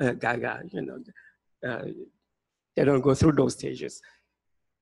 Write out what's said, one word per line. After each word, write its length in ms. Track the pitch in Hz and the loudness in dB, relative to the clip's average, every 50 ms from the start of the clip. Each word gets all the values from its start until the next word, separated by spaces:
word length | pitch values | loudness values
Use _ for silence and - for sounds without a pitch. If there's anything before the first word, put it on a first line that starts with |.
uh, 120 | 139 120 | -2 -2
gaga, 500 | 120 - - 117 120 117 117 117 113 - - - | -2 -2 -2 -2 -2 -2 -4 -6 -6 -8 -10 -10
you 120 | 185 - | -10 -8
know, 200 | - - 127 127 247 202 - - - - _ _ _ _ _ _ - | -8 -8 -10 -14 -16 -18 -20 -20 -20 -20 _ _ _ _ _ _ -8
uh, 200 | 123 117 - - - - - - - _ _ _ _ _ _ _ _ _ _ _ _ _ | -8 -8 -8 -8 -10 -12 -14 -16 -18 _ _ _ _ _ _ _ _ _ _ _ _ _
they 80 | - 120 | 2 4
don't 160 | 139 143 127 | 4 4 4
go 140 | 131 143 131 | 4 4 4
through 180 | - - 160 | 6 6 6
those 220 | 143 143 131 123 - | 6 6 2 2 0
stages. 460 | - - 139 127 127 - - - - - - _ _ _ _ _ _ _ _ _ _ _ _ _ _ | -4 -8 -8 -8 -8 -10 -10 -12 -14 -20 -20 _ _ _ _ _ _ _ _ _ _ _ _ _ _